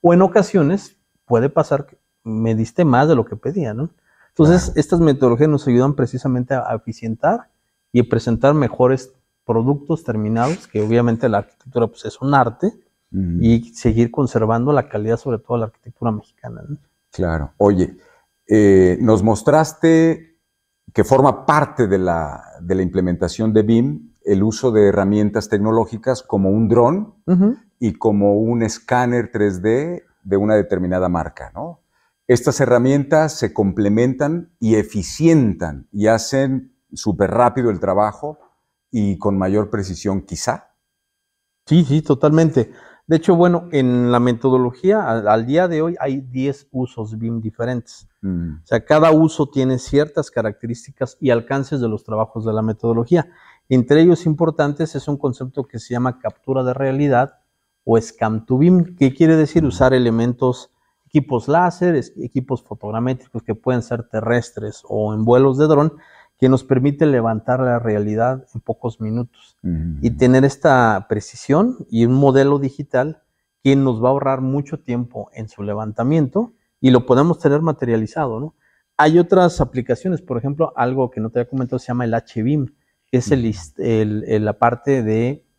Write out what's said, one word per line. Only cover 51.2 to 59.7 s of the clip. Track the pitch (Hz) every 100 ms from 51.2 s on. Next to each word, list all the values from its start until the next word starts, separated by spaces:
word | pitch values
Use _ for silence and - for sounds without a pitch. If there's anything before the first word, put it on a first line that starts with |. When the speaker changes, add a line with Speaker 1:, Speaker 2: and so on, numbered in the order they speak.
Speaker 1:
y | 131
alcances | 117 117 139 131 143
de | 117
los | 107
trabajos | - 110 110 113 110
de |
la | 110
metodología. | 110 107 117 117 120 175 - _ _ _ -
Entre | 131 117 147
ellos | 175 165
importantes | 165 147 165 151 143 147 160
es | 139 151
un | 143
concepto | 139 117 131 143
que | 123 110
se | -
llama | 120 127 123
captura | 107 - - 131
de | 127
realidad | 127 135 135 147 120 139 _ _ _ _ _
o | - 113
scan | 113 - 110 110 -
to | 127
bim, | 170 185 170 -
que | 135
quiere | - 160 160
decir | 147 170
Speaker 2:
Mm. |
Speaker 1:
usar | 156